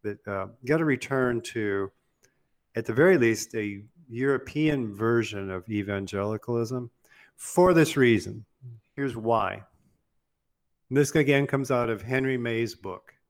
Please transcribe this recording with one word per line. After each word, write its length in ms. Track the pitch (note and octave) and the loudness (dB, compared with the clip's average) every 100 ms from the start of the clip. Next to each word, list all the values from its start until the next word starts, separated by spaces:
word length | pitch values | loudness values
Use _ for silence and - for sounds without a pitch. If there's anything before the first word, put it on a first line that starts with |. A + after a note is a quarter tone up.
That, 240 | G#2+ G2+ - | -8 -10 -8
uh, 200 | G2 F#2+ - | -8 -8 -12
you 60 | B2 | -2
gotta 180 | D#3 D#3+ | 0 2
return 560 | B2+ - C3+ B2 A#2+ | 0 -2 0 0 0
to, 500 | - A#2 G#2 G2 F#2+ _ _ _ _ _ _ _ _ | -4 -4 -2 -2 -4 _ _ _ _ _ _ _ _
at 120 | - A2+ | -8 -4
the 80 | |
very 240 | A2+ F3 F3+ | 4 4 6
least, 360 | A#2 A2 - | 4 2 -4
a 280 | A2+ G#2 G2+ G#2+ _ C#3+ | -6 -6 -8 -16 _ -14
European 840 | A#2 C3+ C3+ C3+ D3 D#3 C#3+ A2+ | -4 0 -2 -2 -2 0 0 -4
version 560 | G2+ A2+ A#2 G#2+ G2+ G2 | -2 2 2 0 -6 -8
of 180 | F#2 G2+ | -8 -4
evangelicalism 1200 | G#2 G2+ G2 G2 G2+ G#2 G#2+ - A#2 A2+ B2+ A#2+ _ _ _ _ _ | -6 -4 -6 -4 -4 -4 -6 -4 -2 -2 -6 -10 _ _ _ _ _
for 380 | - - F3+ | -2 4 6
this 220 | E3 D#3 C#3+ | 6 4 6
reason." 460 | B2+ G#2+ F#2+ A2 - _ B2 A2+ _ - | 6 4 0 -14 -16 _ -20 -20 _ -8
Here's 200 | C#3 A2+ | -6 -4
why. 460 | A2+ A2+ F#2+ G2+ - _ _ _ _ _ _ _ _ _ _ _ _ | 0 0 0 -6 -14 _ _ _ _ _ _ _ _ _ _ _ _
And 80 | C3+ | 0
this, 180 | C#3+ | 2
again, 320 | D#3+ C#3+ C#3 C#3 | 2 4 2 2
comes 240 | C3+ C3 | -2 0
out 200 | B2 A#2+ | 0 0
of 100 | G#2+ | -4
Henry 380 | G2+ C3 C3 B2+ | -4 -2 -2 -2
May's 360 | A#2 A2+ A#2 | -2 -2 -4
book. 400 | - G2 F2+ _ _ | -6 -12 -12 _ _